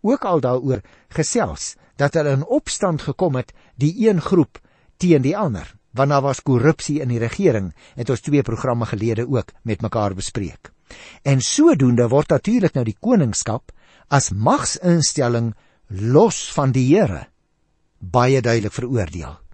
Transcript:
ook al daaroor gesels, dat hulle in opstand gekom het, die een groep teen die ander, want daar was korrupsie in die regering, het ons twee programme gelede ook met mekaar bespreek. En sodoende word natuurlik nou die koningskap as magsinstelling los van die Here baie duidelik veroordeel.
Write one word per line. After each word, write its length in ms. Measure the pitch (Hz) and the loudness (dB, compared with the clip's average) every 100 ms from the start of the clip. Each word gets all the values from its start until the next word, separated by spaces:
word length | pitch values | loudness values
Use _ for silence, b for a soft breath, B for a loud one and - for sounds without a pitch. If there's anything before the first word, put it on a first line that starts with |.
ook 240 | 202 277 | 0 -2
al 160 | - 170 | 0 0
daaroor 400 | 127 127 131 123 - b b | 0 -2 -2 -4 -6 b b
gesels, 680 | - 156 240 147 78 - - b _ | -6 -2 -2 -4 -6 -12 -14 b _
dat 180 | 143 | -2
hulle 160 | 165 147 | 0 0
in 140 | 135 | -2
opstand 580 | 151 285 - - 190 165 | 0 -4 -4 -4 -2 -2
gekom 340 | - 135 180 127 | -6 -2 -2 -2
het, 160 | 120 - b - | -6 -14 b -2
die 320 | 143 185 220 | -2 2 2
een 120 | 190 | 2
groep 380 | - 185 190 - _ _ _ _ | 2 2 2 -2 _ _ _ _
teen 260 | 180 156 | 4 4
die 140 | 127 202 | 4 -2
ander, 380 | 190 101 69 - _ | -2 -4 -10 -20 _
want 200 | 120 139 | -2 2
daar 120 | 143 | 2
was 200 | 139 127 | 0 -4
korrupsie 580 | - 127 135 160 - 151 | 0 2 2 0 -4 -4
in 80 | 131 | -2
die 100 | 120 | -2
regering, 560 | 113 - 196 110 92 - b | -4 0 2 2 -4 -10 b
het 160 | - 123 | -10 -4
ons 100 | 123 | -4
twee 220 | - 143 | 0 0
programme 440 | - 113 135 120 110 | 0 -4 -2 -2 -4
gelede 420 | 104 113 110 123 | -2 -2 -2 -2
ook 240 | 127 - - | -2 -4 -12
met 180 | - 107 | -8 -4
mekaar 340 | 110 113 101 | -4 -2 -2
bespreek. 560 | 95 - - 92 - - _ B B B B | -4 -8 -8 -8 -10 -20 _ B B B B
En 180 | - 131 | 0 0
sodoende 680 | - - 320 175 127 120 120 | 0 2 4 6 4 4 4
word 200 | 135 160 | 2 2
natuurlik 460 | 151 - 240 185 | 0 2 0 0
nou 100 | 139 | 0
die 120 | 113 - | -4 -4
koningskap 720 | 214 240 131 101 - 110 - b b b b | 0 2 2 -2 -6 -8 -8 b b b b
as 220 | 143 - | 0 0
magsinstelling 1200 | 98 117 277 - - 180 170 143 - 123 120 117 107 _ _ _ | -2 0 0 -2 -2 0 2 0 -2 0 0 -2 -6 _ _ _
los 640 | 95 110 135 220 - - | -6 2 4 4 0 -6
van 200 | - 135 | -2 0
die 240 | 127 127 175 | 2 4 4
Here 300 | 165 82 - _ _ _ _ _ _ _ | 2 -4 -14 _ _ _ _ _ _ _
baie 420 | 92 123 123 135 | -4 0 2 2
duidelik 320 | 120 117 104 | 2 0 -2
veroordeel. 640 | - 127 123 87 85 73 71 - | -6 -4 -4 -4 -8 -14 -16 -20